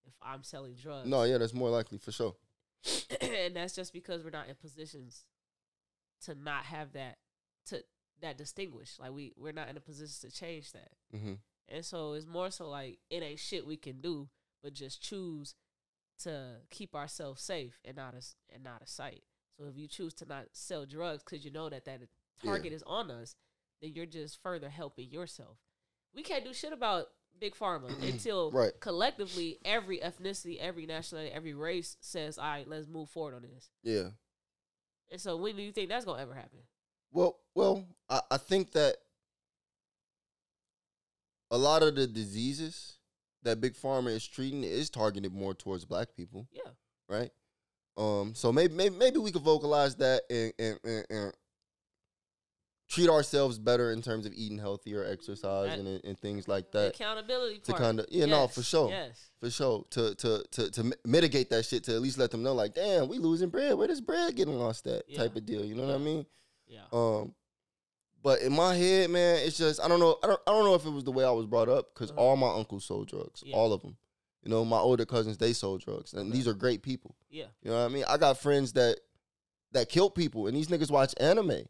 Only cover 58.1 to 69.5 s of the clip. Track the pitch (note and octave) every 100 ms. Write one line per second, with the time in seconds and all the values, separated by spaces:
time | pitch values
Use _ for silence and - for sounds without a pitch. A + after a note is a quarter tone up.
58.1 | F3 D3 D3+ B2+ - A#2+ E3 B2+ F#3+ C3+
59.1 | A#2 - _ A#2+ A#2 D#3 A2 - C3 A2+
60.1 | G2+ A#2+ G#2+ - - G#2 - A2+ C3 A#2
61.1 | D3 E3 C3+ B2+ A2+ A2+ A#2+ - A2+ C3
62.1 | C3 A#2+ A2+ B2+ C3 G#2+ C3 G3+ F#3 C3
63.1 | A#3+ E3 E3 F3+ F3+ C#4+ G3 A3 D4+ A3+
64.1 | E4 E4+ A#3+ - C3+ A#2+ A2+ B2+ A#2 -
65.1 | - A2+ G#2+ A2 G#2+ G#2 A2+ C3 C#3 D3+
66.1 | D#3 C#3+ _ _ _ _ A2+ F#2 A#2 A#2
67.1 | G#2+ G#2+ - _ _ _ _ _ _ _
68.1 | _ C#3 G#2 B2+ D3 F3+ F3+ F3+ F#3+ F3
69.1 | F3 F3 E3+ D3